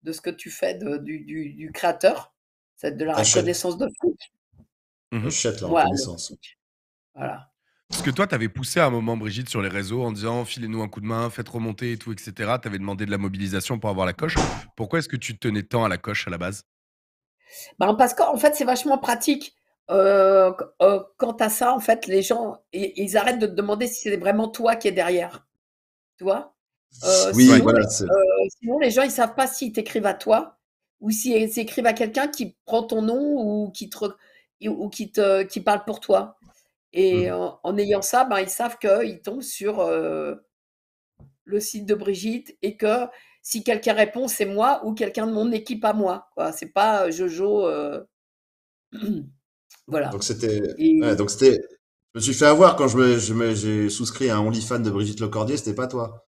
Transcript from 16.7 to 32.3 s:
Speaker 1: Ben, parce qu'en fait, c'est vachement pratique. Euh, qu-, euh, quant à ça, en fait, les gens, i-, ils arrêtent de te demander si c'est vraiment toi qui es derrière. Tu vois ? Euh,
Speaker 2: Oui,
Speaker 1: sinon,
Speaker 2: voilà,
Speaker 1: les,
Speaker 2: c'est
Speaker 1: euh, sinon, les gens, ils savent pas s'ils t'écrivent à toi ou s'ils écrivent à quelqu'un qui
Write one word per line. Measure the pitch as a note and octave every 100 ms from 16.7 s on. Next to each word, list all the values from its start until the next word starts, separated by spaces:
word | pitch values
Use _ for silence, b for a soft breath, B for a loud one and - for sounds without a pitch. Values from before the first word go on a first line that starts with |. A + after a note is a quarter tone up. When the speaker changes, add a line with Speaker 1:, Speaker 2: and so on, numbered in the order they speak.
| _ _ _ _ _ _ _ B B B -
Speaker 1:
Ben, | F#3
parce | G#3+ B3
qu'en | - E4+ C4
fait, | D4
c'est | D4
vachement | B3 B3 D4 C4+
pratique. | - A#3 - C#4+ - _ _ _ -
Euh, | F#3+ G3 G3 F#3+ G3 F#3
qu-, | F#3 - _
euh, | F#3 G3 F#3+ _
quant | A#3
à | A3 A3
ça, | - B3
en | B3+
fait, | - A3+ F#3+
les | F#3+
gens, | F#3+ A#3 A3 - _
i-, | F3+ G3 -
ils | G3 G#3
arrêtent | A3 B3
de | G#3
te |
demander | F3+ G3+ G#3 A#3+
si | -
c'est | G#3+ G3
vraiment | F3+ G#3+ A3
toi | A3 A3+
qui | A3+ G#3
es |
derrière. | F#3 E3+ F3+ F3 - _ _ _ _ _ _ _ _
Tu |
vois ? | F#3 F#3+ - _ _ _ _ -
Euh, | F#3 F#3+ F#3+
Speaker 2:
Oui, | -
Speaker 1:
sinon, | B2+ -
Speaker 2:
voilà, | A2 A3+
Speaker 1:
les, | G#3+
Speaker 2:
c'est | -
Speaker 1:
euh, | F3 G3 F#3+ F#3+ G3 -
sinon, | A#3 C#4+
les | C4+
gens, | A#3
ils | C4+
savent | - A3+
pas | B3 C4
s'ils | - B3+
t'écrivent | A3 G#3+ A3+ G3+
à |
toi | F#3+ G#3+ A3 D#4+ _ _ _ _ _
ou | G#3+
s'ils | G#3+ B3+ A3+ A3 A#3
écrivent | A3 -
à | A#3
quelqu'un | A3 A3 C4
qui | D4